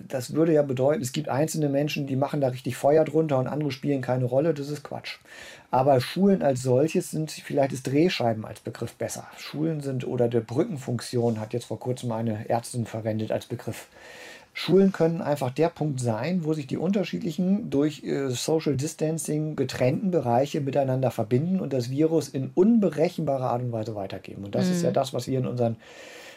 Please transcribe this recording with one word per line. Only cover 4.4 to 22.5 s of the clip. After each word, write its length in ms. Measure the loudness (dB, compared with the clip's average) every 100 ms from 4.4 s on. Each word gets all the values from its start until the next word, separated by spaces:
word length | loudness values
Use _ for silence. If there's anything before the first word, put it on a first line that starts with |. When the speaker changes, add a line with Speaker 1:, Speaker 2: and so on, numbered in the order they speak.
| 2
Speaker 1:
das 160 | 0 -4
ist 140 | -8
Quatsch. 340 | -8 -12 -12 -16 -18 -20 -18 -20 -2
Aber 280 | 2 6 6
Schulen 420 | 4 2 4 6
als 180 | 4 2
solches 480 | 4 4 4 2 -2
sind, 220 | -4 -6
vielleicht 420 | -8 -4 0 0
ist 140 | 0 0
Drehscheiben 580 | 2 2 2 0 0 -6
als 140 | -10
Begriff 340 | -12 -8 -10
besser. 320 | -6 -8 -8 -14 -16
Schulen 420 | -12 -4 -2 -2
sind, 240 | -4 -6 -4
oder 220 | 0 2
der 140 | 2
Brückenfunktion 960 | 0 0 -2 -2 -4 -6 -2 0 0 0
hat 140 | -4
jetzt 120 | -6 -6
vor 140 | -8
kurzem 320 | -6 -4 -4
eine 360 | -2 -2 -4 -2
Ärztin 380 | -2 -2 -6 -6
verwendet 460 | -4 -4 -2 -2
als 160 | -4 -4
Begriff. 400 | -8 -8 -10 -14 -20 -20 -18 -18 -20 -16 -8
Schulen 360 | 2 6 6
können 280 | 4 2 2
einfach 300 | -2 -2 -2
der 160 | 2 0
Punkt 320 | 2 -2 0
sein, 460 | 0 0 0 -2 0
wo 80 |
sich 120 | -2 -2
die 120 | -4
unterschiedlichen, 920 | 0 0 0 -2 -4 -2 0 0 0
durch, 360 | 0 0 -2 -4
äh, 240 | -2 -2
Social 480 | -2 0 0 2 0
Distancing 800 | -2 -2 -2 -2 -2 -2 -2 -2
getrennten 540 | -4 0 0 2 0
Bereiche 500 | 0 2 2 2 0
miteinander 500 | 0 0 2 2 0
verbinden 480 | 0 0 2 2 0
und 140 | 0
das 160 | -2 -2
Virus 400 | 0 2 2 0
in 220 | -4 -2